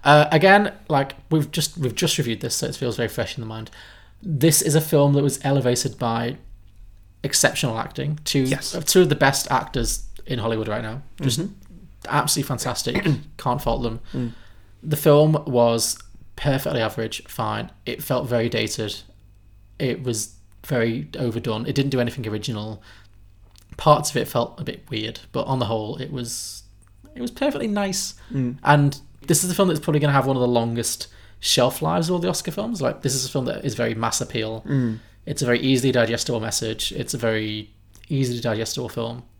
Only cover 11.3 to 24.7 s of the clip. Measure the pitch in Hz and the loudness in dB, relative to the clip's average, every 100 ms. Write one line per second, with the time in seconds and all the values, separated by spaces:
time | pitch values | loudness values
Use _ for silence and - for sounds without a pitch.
11.3 | 120 196 - - - - - - 143 143 | -2 -4 -10 -20 -20 -20 -18 -2 0 0
12.3 | - 131 127 131 123 - 123 170 139 - | -2 -2 -4 -4 -4 -2 0 0 -2 -4
13.3 | - 135 127 - 113 120 113 - 131 120 | -6 -2 -2 0 0 -2 -6 -8 -6 -6
14.3 | - - - - - - 147 156 147 156 | -8 -20 -20 -20 -14 -6 2 6 8 8
15.3 | 156 - 123 117 113 - - - - - | 4 2 4 4 4 0 -4 -12 -18 -18
16.3 | - 143 135 - 123 110 - 110 - - | -4 0 0 -2 -2 -2 -2 -6 -8 -10
17.3 | - 107 107 - - - 123 - 127 120 | -6 -4 -4 -6 -10 -10 -8 -2 -2 0
18.3 | 120 117 113 110 - 107 - - - - | 0 0 0 -2 -4 -6 -8 -14 -20 -20
19.3 | - - - - - 131 - 127 110 - | -20 -20 -20 -20 -4 -4 -2 -4 -4 -6
20.3 | - - - - 127 117 117 151 - 127 | -12 -20 -20 -4 0 0 0 -6 -4 -2
21.3 | 110 - 110 120 139 135 131 120 - 110 | -2 -4 -4 -2 0 2 2 0 -2 -6
22.3 | 107 104 107 107 104 - - - - - | -6 -4 -6 -8 -12 -16 -20 -20 -20 -20
23.3 | - - - - - 156 147 151 - 110 | -20 -20 -20 -18 0 4 4 4 -2 -2
24.3 | 120 117 - - | -2 -4 -6 -10